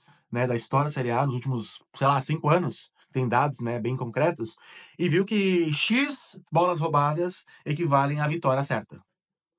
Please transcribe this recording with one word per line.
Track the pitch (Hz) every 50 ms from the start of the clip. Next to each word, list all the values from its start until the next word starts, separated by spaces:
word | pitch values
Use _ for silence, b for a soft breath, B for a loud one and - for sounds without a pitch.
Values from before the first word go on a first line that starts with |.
| b b b b b b
né, | - 120 131 123
da | 120
história | 117 - - - 135 147
da | 147
Série | 147 143 123 120
A, | 117 120 143 139
nos | 123
últimos, | 123 120 135 127 117 104 - - - - _ -
sei | - 135 135
lá, | 143 135
cinco | - - 151 160 - 147
anos. | 160 180 175 131 107 - - - b b b b
Tem | - 131 127 120
dados, | 113 123 143 147 123 -
né, | 120 117 120 120
bem | 107 123 131
concretos. | 127 127 117 110 131 147 170 165 - 117 113 - B B B B B B B B -
E | 170 180
viu | 147 180 196
que | 196 220 208 196 190 185 175 165 156
X | 151 147 - - 220 262 285 294 277 - - - - 160 - _
bolas | 151 160 175 180 175 151
roubadas | 156 165 147 143 143 147 151 160 175 185 180 - B B B B B
equivalem | 147 151 147 170 147 139 139 139 143 147 147
à | 147 147
vitória | 156 170 - 139 131 135 139
certa. | - 127 110 110 - - - - _ _ _ _ _ _ _ _ _ _